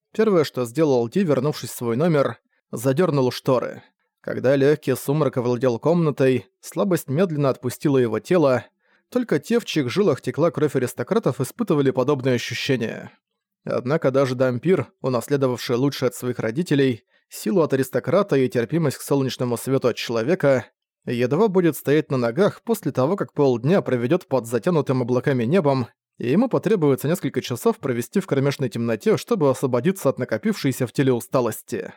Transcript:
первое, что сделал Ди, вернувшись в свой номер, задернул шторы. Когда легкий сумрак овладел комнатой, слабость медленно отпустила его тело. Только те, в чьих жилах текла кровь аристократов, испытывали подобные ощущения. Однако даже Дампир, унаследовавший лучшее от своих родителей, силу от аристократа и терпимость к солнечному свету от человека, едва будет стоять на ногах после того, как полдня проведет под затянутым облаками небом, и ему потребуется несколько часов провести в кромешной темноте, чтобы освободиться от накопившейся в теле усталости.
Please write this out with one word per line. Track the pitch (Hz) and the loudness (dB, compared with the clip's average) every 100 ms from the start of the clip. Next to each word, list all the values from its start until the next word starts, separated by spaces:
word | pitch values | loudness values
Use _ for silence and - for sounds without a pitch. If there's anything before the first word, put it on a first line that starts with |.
| _ | _
первое, | - 220 185 | -2 2 2
что | - - | 2 -2
сделал | 120 123 160 127 117 | -4 0 2 2 2
Ди, | 175 | 0
вернувшись | 190 131 143 - 120 | 0 2 0 -4 -8
в | - | -8
свой | 120 | -4
номер, | 117 175 151 127 107 _ _ _ | 0 2 2 0 -4 _ _ _
задернул | 123 123 135 180 147 127 | -4 0 2 2 2 0
шторы. | - - 127 - - - _ _ _ | 0 0 0 0 -8 -18 _ _ _
Когда | - 117 117 139 | -8 -2 0 4
легкий | 135 151 - 123 | 4 2 0 -4
сумрак | - 147 139 131 | -2 0 0 0
овладел | 117 123 131 117 | -2 0 0 0
комнатой, | 147 175 160 - 135 127 - _ | 2 2 2 2 2 2 -2 _
слабость | - - 202 170 - | -10 -4 0 0 0
медленно | 139 190 151 139 | 0 0 0 0
отпустила | 120 123 - 165 135 | 0 -4 -2 0 2
его | 120 110 | 2 0
тело. | - 180 143 123 - _ _ _ _ | 0 2 4 2 -2 _ _ _ _
Только | 247 240 156 | -4 0 -2
те, | - 233 | 0 -2
в | |
чьих | - - 123 | 0 -2 -2
жилах | 139 196 131 | 0 2 0
текла | - 131 165 | -2 -2 0
кровь | - 147 | 0 0
аристократов, | 135 123 - 120 208 175 127 | 0 -2 -4 -2 0 0 -2
испытывали | 139 - 233 151 135 | -4 -4 0 2 2
подобные | 120 127 147 127 | 2 0 0 0
ощущения. | 123 - 120 - 127 113 95 - _ _ _ _ _ | 0 -2 -6 -2 -2 -2 -8 -14 _ _ _ _ _
Однако | - 117 120 160 139 | -6 -4 -2 0 2
даже | 131 139 | 2 2
Дампир, | 127 131 123 151 180 120 _ | 2 0 0 0 0 0 _
унаследовавший | 135 120 - 139 131 120 - 120 | -4 -2 0 0 0 -2 -2 0
лучшее | 139 131 127 | 0 0 -4
от | - | -4
своих | 127 123 | -6 -4
родителей, | 113 117 180 143 135 113 _ _ _ | -4 -4 0 2 2 0 _ _ _
силу | - 208 202 | -10 -2 0
от | 151 | 2
аристократа | 135 131 127 123 165 202 139 | 0 -2 -2 0 0 2 2
и | 127 | 2
терпимость | 123 117 156 156 - | 0 -2 0 -2 -2
к | |
солнечному | - 139 131 - 123 117 | -2 -2 -2 -4 -4 -4
свету | - 131 123 | -2 0 0
от | 107 | -2
человека, | - 117 113 185 143 127 - _ _ _ - | -4 -4 -2 0 2 2 -2 _ _ _ -6
едва | 123 120 147 220 | -2 0 2 2
будет | 185 175 143 | 2 2 0
стоять | - 151 151 | 0 0 0
на | 131 | 0
ногах | 120 120 202 - | 0 2 0 0
после | - 226 156 | -4 -4 -2
того, | 131 131 196 | 0 0 0
как | - | -4
полдня | - 139 120 127 190 | 0 2 2 2 0
проведет | 135 123 123 175 - | 2 0 0 -2 0
под | 131 113 | -4 -2
затянутым | 117 180 170 135 131 | -2 0 0 0 0
облаками | 120 123 151 131 | 0 0 0 0
небом, | 117 185 143 135 117 _ _ - | 2 2 2 0 -2 _ _ -8
и | 117 | 0
ему | 151 254 | 2 2
потребуется | 156 175 214 151 131 139 | 2 0 2 2 2 0
несколько | 175 139 - | -2 -2 -4
часов | - 120 233 220 | -4 -2 -2 -2
провести | 135 120 117 208 | -2 -4 -2 -2
в | - | 0
кромешной | 135 139 135 127 | 0 0 0 -4
темноте, | 117 117 113 - 196 | -2 -2 -2 0 0
чтобы | - 233 147 | 0 0 2
освободиться | 127 139 123 135 190 139 | 2 0 0 0 0 0
от | 127 | -2
накопившейся | 127 110 113 107 139 123 123 | -2 -2 -2 -2 -2 -2 -2
в | |
теле | - 135 | 0 0
усталости. | 120 - 139 120 107 - 110 - | 0 0 -2 0 -4 -8 -8 -8